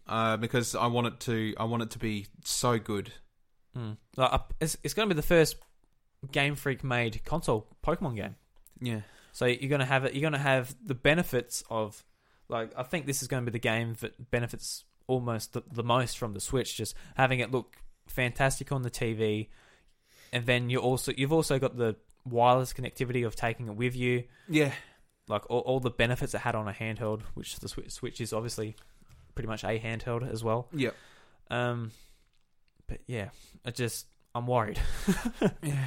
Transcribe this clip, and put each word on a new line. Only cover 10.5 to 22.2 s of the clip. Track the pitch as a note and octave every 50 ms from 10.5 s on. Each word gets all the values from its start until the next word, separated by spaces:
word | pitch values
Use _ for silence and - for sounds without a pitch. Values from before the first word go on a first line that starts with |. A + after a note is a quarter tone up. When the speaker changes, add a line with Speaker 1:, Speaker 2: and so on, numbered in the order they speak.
| C3 C3 B2 B2 - - -
Speaker 2:
the | - C3
benefits | A#2+ - C#3+ D3+ F3 F3 - - B2 - - - - - -
of, | A#2 A2 A2 G#2 G#2 - - _ _ _ _ _ _ _ _ -
like, | B2 A#2 A2+ A2+ -
I | - B2+
think | - - E3+ C3+
this | C#3 C3+ -
is | C3+ -
gonna | C#3 C3 A#2+
be | A#2+
the | G#2+ A#2
game | - A#2+ A2 A2+ A#2 A#2 A#2 -
that | - - - - A#2+ -
benefits | - A#2+ A#2+ A#2+ - A2+ - - - - - _ _ _ _ -
almost | C3 B2+ B2 A#2+ A#2 G#2+ - - -
the, | B2 - -
the | - A#2 A2+
most | A#2+ A#2+ B2+ B2 A#2 - -
from | B2 A2 G2+
the | F#2+
Switch, | - - C#3 B2+ A#2 - -
just | - A2+ - - - - - -
having | - C3 B2 C3 B2
it | A#2+ G#2+
look | B2+ B2 - - - - - - - _ _ -
fantastic | - - B2+ B2 A#2+ - C#3 C3+ C3+ - C3 -
on | C#3+ C3
the | B2 A#2+
T | - - B2 A2+ A2+
V, | G#2+ A2+ G#2+ G#2+ G#2+ G#2+ - - - - - - _ _ _ _ _ _ _ _ - - - -
and | B2 A#2
then | B2 B2 B2 B2 A#2+
you | B2+ B2+
also, | G2+ B2 C3 B2 - - -
you've | - C#3 C3+ D#3+
also | D#3+ D3+ - D3 C3
got | C#3 B2 - A#2+
the | A#2+ A2+ G#2 - _ _ _ _